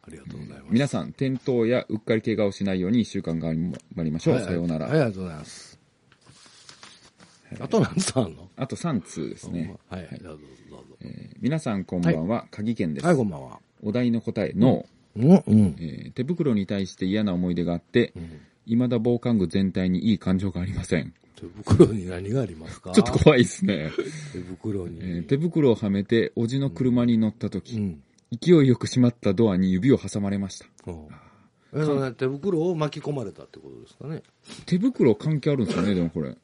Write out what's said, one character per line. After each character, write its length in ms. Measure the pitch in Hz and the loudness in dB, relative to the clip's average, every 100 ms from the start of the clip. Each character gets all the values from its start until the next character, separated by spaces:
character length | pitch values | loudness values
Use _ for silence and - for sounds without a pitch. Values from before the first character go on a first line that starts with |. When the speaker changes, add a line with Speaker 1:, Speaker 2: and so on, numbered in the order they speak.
| - | -18
Speaker 1:
あ 40 | |
り 60 | - | -18
が 60 | - | -14
と 120 | - | -14
う 20 | |
ご 60 | - | -14
ざ 0 | |
い 20 | |
ま 60 | - | -16
す。 40 | - | -2
Speaker 2:
え 40 | |
ー、 20 | |
皆 160 | 110 139 | 0 0
さ 160 | 110 | -2
ん、 60 | 78 | -6
転 260 | - 135 131 | -4 -4 -2
倒 140 | - 123 113 | -2 0 2
や 200 | 123 - | 0 -2
う 60 | 107 | -8
っ 20 | |
か 160 | - 110 | -2 -2
り 60 | |
怪 140 | 117 107 | 0 0
我 120 | 101 | 0
を 40 | |
し 120 | - | 0
な 100 | 98 | -2
い 60 | 95 | 0
よ 100 | 90 | 2
う 20 | |
に 100 | 120 | 0
一 80 | 101 | 0
週 120 | 98 | -4
間 180 | 85 82 | -4 -4
頑 340 | 80 80 87 - - - | -2 -2 -4 -6 -12 -6
張 80 | |
り 80 | 80 | -4
ま 80 | 80 | -2
し 80 | 165 | 0
ょ 40 | |
う。 40 | 127 | 0
Speaker 1:
は 60 | |
い、 40 | 101 | 0
Speaker 2:
さ 60 | |
よ 100 | 87 | -4
う 40 | 87 | -2
な 100 | 80 | -4
ら。 120 | 71 | 0
Speaker 1:
あ 40 | |
り 60 | 156 | 0
が 120 | 123 | 0
と 80 | 95 | -4
う 40 | |
ご 60 | 92 | -10
ざ 60 | 78 | -12
い 20 | |
ま 80 | - | -16
す。 340 | - - - _ _ _ _ _ - - - - - - - - _ - _ _ | -18 -20 -20 _ _ _ _ _ -20 -20 -20 -20 -20 -20 -20 -20 _ -20 _ _
Speaker 2:
は 80 | - | -12
い。 40 | |
Speaker 1:
あ 60 | 135 | 0
と 120 | 226 | 2
何 160 | 147 - | 2 0
通 240 | - 131 | 0 0
あ 60 | 95 | -2
ん 100 | 78 | -6
の？ 140 | - - | -20 -8
Speaker 2:
あ 120 | - | -8
と 80 | 110 | -4
三 260 | 170 120 | -2 -4
通 280 | - - 65 | -4 -8 -8
で 80 | - | -10
す 120 | - | -10
ね。 160 | 85 80 | -8 -8
Speaker 1:
ほ 80 | |
ん 60 | - _ | -10 _
ま。 80 | 92 | -12
は 60 | |
い。 40 | 85 | -12
Speaker 2:
は 80 | 67 | -14
い。 40 | |
Speaker 1:
ど 140 | 85 | -16
う 40 | 76 | -18
ぞ、 60 | 73 - - | -20 -20 -20
ど 80 | - | -20
う 20 | |
ぞ。 60 | - - | -20 -20
Speaker 2:
え 300 | - - - | -16 -16 -18
ー、 40 | - | -6
皆 180 | 113 156 | -4 -2
さ 160 | 135 101 | -2 -4
ん 80 | 90 | -4
こ 120 | 92 | 0
ん 40 | |
ば 100 | 85 | 2
ん 160 | 80 85 | 2 0
は。 100 | 113 | -4
Speaker 1:
は 60 | |
い。 40 | - | -6
Speaker 2:
鍵 240 | - 107 113 | -8 -6 -2
健 180 | 90 | -4
で 80 | 69 | -2
す。 40 | 160 | 2
Speaker 1:
は 80 | |
い、 20 | 156 | 2
こ 80 | |
ん 60 | 104 | 0
ば 80 | 73 | -4
ん 60 | |
は。 160 | 64 - _ _ | -14 -18 _ _
Speaker 2:
お 80 | 104 | -4
題 200 | 110 123 | 0 0
の 100 | 117 | 0
答 260 | 117 110 95 | -2 -4 -2
え、 60 | 90 | 4
ノ 300 | 123 98 - _ _ 104 | 4 4 -2 _ _ 0
ー。 40 | |
Speaker 1:
う 40 | 135 | 6
ん。 40 | 185 - | 6 8
う 80 | 107 | 6
ん。 200 | 98 71 | 6 0
Speaker 2:
え 300 | 82 78 73 | -10 -10 -12
ー、 20 | |
手 100 | - | -8
袋 300 | 127 175 151 | -6 -2 0
に 120 | 107 95 | 0 0
対 220 | 101 95 | -4 -4
し 80 | - | -4
て 100 | 92 | -2
嫌 180 | 104 | 0
な 100 | 107 | 0
思 180 | 90 90 | 0 0
い 40 | 87 | 0
出 80 | |
が 100 | 85 | -2
あ 40 | 85 | -4
っ 20 | |
て、 340 | _ 120 113 92 | _ 2 2 -4
Speaker 1:
う 40 | |
ん。 220 | 85 78 - _ - | -14 -16 -20 _ -2
Speaker 2:
未 240 | 117 123 | 0 2
だ 100 | 120 | 0
防 200 | 120 120 | 0 0
寒 180 | 123 113 | 2 0
具 100 | 87 | 2
全 240 | 98 95 | 2 0
体 180 | 90 92 | 0 0
に 200 | 90 117 | 0 2
い 40 | |
い 40 | 101 | 0
感 200 | - 92 | 0 0
情 120 | 98 | -2
が 100 | 87 | -4
あ 40 | 90 | -6
り 80 | |
ま 100 | - | -6
せ 160 | - 85 | -2 -2
ん。 140 | 64 _ _ - | -2 _ _ -20
Speaker 1:
手 100 | 87 107 | -18 -12
袋 300 | - - - | 2 8 8
に 140 | 107 90 | 6 -6
何 220 | 90 98 | -8 -4
が 100 | 131 | -4
あ 40 | 107 | -4
り 100 | 80 | -8
ま 120 | 80 | -16
す 140 | - | -14
か？ 100 | - | 2
Speaker 2:
ち 100 | 92 | 2
ょ 20 | |
っ 40 | - | 4
と 120 | - | 6
怖 180 | - 131 | 8 8
い 40 | |
っ 20 | 120 | 4
す 200 | - 190 | 2 -2
ね。 260 | 90 78 - - - - | -2 -4 -6 -6 -10 -14
Speaker 1:
手 60 | 92 | -14
袋 480 | 90 92 110 98 87 | -12 -10 -8 -6 -8
に。 120 | 85 | -10
Speaker 2:
え 20 | 90 87 | -6 -6
ー、 80 | 82 | -2
手 100 | 139 | 0
袋 340 | 170 160 139 | 0 2 4
を 40 | 107 | 4
は 140 | 104 | 2
め 140 | 98 | 0
て、 280 | 95 117 90 - | 2 2 2 -2
お 120 | 117 | -2
じ 120 | 135 | -2
の 100 | 139 | -4
車 360 | - 127 120 120 | 0 0 2 2
に 120 | 113 | 4
乗 100 | 110 | 2
っ 60 | |
た 160 | - 104 | -2 -6
時、 260 | 92 - 110 | -6 -8 -6
Speaker 1:
う 40 | |
ん。 40 | |
う 20 | 101 | -6
ん。 140 | 76 _ _ _ 117 | -6 _ _ _ -4
Speaker 2:
勢 120 | 160 170 135 | 6 6 8
い 20 | |
よ 80 | 117 | 4
く 120 | - | 2
閉 140 | 127 | 2
ま 80 | 123 | 2
っ 40 | |
た 200 | - 104 | 2 0
ド 180 | 95 113 | 4 4
ア 40 | 90 | 4
に 160 | 92 | 2
指 220 | 92 123 | 2 4
を 60 | 117 | 4
挟 200 | 98 107 | 2 -4
ま 100 | 101 | -2
れ 100 | 101 | -4
ま 100 | 98 | -6
し 80 | - | -10
た。 80 | - _ - | -20 _ -14
Speaker 1:
う 40 | |
ん。 20 | |
Speaker 2:
あ 140 | 82 76 - - _ _ _ _ | -14 -16 -20 -20 _ _ _ _
ー。 80 | 139 | -4
Speaker 1:
え、 20 | 151 | 0
そ 80 | |
の 100 | 139 | 0
ね、 80 | 135 | -2
手 120 | 113 131 | -2 -4
袋 440 | 139 190 170 170 | -2 -2 0 0
を 60 | 165 | 0
巻 240 | 151 151 | -2 -4
き 40 | |
込 100 | 143 | -6
ま 100 | 143 | -6
れ 80 | 104 | -8
た 120 | 76 | -12
っ 40 | 67 | -20
て 120 | - | -20
こ 100 | 69 | -20
と 100 | 64 | -20
で 60 | - | -20
す 80 | _ | _
か 120 | 143 | -12
ね？ 160 | 160 _ _ - - - | -12 _ _ -20 -18 -2
Speaker 2:
手 120 | 180 | 0
袋 380 | 254 - 147 104 | 0 4 4 4
関 240 | 156 151 | 0 -2
係 120 | 151 | 0
あ 40 | 139 | 0
る 80 | |
ん 20 | 101 | 0
で 60 | |
す 60 | - | 0
か 60 | |
ね、 100 | 98 | 0
で 80 | 92 | 2
も 80 | 85 | 0
こ 120 | 82 | -2
れ。 140 | 69 - | -6 -10